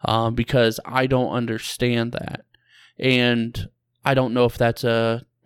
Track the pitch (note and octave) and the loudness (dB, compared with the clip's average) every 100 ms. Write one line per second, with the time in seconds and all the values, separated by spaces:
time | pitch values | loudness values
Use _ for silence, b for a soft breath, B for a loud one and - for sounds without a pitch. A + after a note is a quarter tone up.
0 | - A2+ A2+ A#2+ A#2 C3 A2+ G#2+ - B2+ | -2 0 0 -2 0 4 2 0 -4 -2
1 | C3 B2+ A#2 A#2 A#2 A2+ - - B2 A#2 | 2 2 0 -2 -4 -6 -8 -2 0 0
2 | A#2 - - - _ _ b b b b | -2 -6 -8 -12 _ _ b b b b
3 | C3 B2+ A#2+ A#2+ A2+ A2+ G2 _ _ _ | 2 4 2 2 -2 -6 -10 _ _ _
4 | C#3 C3+ B2+ B2 A#2+ - A#2 A2+ A#2+ A#2 | 0 0 2 2 2 2 0 0 0 2
5 | A2+ A#2 - _ | 0 -2 -8 _